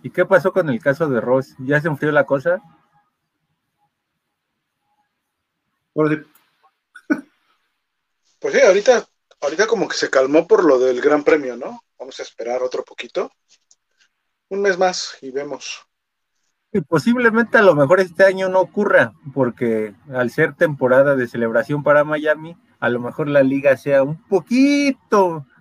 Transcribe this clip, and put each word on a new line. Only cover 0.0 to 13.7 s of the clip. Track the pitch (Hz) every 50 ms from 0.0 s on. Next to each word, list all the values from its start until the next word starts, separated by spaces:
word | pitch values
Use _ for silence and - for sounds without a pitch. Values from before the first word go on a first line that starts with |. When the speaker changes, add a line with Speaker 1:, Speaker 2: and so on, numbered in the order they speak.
Speaker 1:
¿Y | - 127
qué | - - 180
pasó | 175 196 175 151 190
con | - 190 180 151
el | 123 110
caso | - 165 175 - 165 147
de | 131 113
Ross? | 107 120 127 135 131 - _ -
¿Ya | 131 131 143 147
se | 147 170
enfrió | 151 - 151 151
la | 147 147 135
cosa? | - 139 139 139 170 175 214 - - _ _ _ _ _ _ _ _ _ _ _ _ _ _ _ _ _ _ _ _ _ _ _ _ _ _ _ _ _ _ _ _ _ _ _ _ _ _ _ _ _ _ _ _ _ _ _ _ _ _ _ _ _ _ _ _ _ _ _ _ _ _ _ _ -
Speaker 2:
Ahora | 151 156 151
sí. | 151 147 - _ _ _ _ _ _ _ _ _ _ _ _ _ _ - _ - 294 208 - _ _ _ _ _ _ _ _ _ _ _ _ _ _ _ _ _ _ _ _ _ _ _
Speaker 3:
Pues | - 139
sí, | - 240
ahorita, | 277 208 180 202 202 262 247 214 - _ _ _ _ _ _ -
ahorita | - 143 156 160 214
como | 226 151 - 165 -
que | -
se | - 147 127
calmó | - 135 131 135 147 160 170
por | - - -
lo | 180 151 135 127
del | 127 127 123 123
Gran | 135 147 151 147 147
Premio, | 160 165 151 139 127 120
¿no? | 120 131 196 240 120 _ _ _ -
Vamos | 127 135 - -
a |
esperar | 131 - _ - 117 117 123 127
otro | 127 127 - 127 -
poquito. | - - - - 120 - 175 226 262 _ _ _ _ _ _ _ _